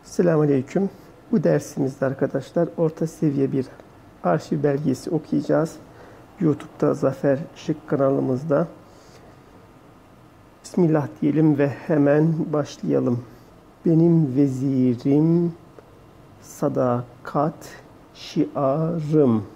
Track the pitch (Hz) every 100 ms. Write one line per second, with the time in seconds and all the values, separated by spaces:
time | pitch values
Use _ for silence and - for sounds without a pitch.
0 | - - 175 160 151 139 127 180 196 -
1 | - - - 226 170 151 143 - 135 135
2 | 131 135 135 135 - - 170 - 160 160
3 | 160 - 156 139 135 135 127 - - -
4 | - - 185 165 - 156 143 139 151 127
5 | - 160 - 151 143 147 160 - - -
6 | - - - - 165 143 - - 147 139
7 | 143 135 147 139 165 - - 156 - 139
8 | 135 139 135 127 160 139 175 - - -
9 | - - - - - - - - - -
10 | - - - - - - - - 170 156
11 | 131 - 151 143 160 143 143 117 - 151
12 | 143 147 160 160 165 151 139 - 175 139
13 | 127 120 - - - - - - 185 160
14 | 170 165 147 127 143 127 139 135 127 120
15 | 139 143 160 170 170 165 - - - -
16 | - - - - - - 151 139 127 120
17 | 117 - - 156 151 - - - - -
18 | - - - 180 147 - 135 143 160 170
19 | 151 156 139 110 101